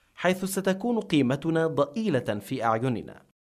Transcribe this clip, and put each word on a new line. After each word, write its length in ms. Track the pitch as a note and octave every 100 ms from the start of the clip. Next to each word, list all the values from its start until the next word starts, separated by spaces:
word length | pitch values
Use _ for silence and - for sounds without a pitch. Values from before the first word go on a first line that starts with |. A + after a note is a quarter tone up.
| _
حيث 300 | - F3 F#3+
ستكون 560 | F#3+ F#3+ F#3+ F#3+ A#3+ A3+
قيمتنا 680 | G#3 D3 B2 C#3+ E3 D#3+ D#3+
ضئيلة 720 | C#3 C#3+ A3+ A3 C3 A2+ G#2
في 240 | - C3
أعيننا. 580 | A2+ A2+ C3 G#2+ - - - _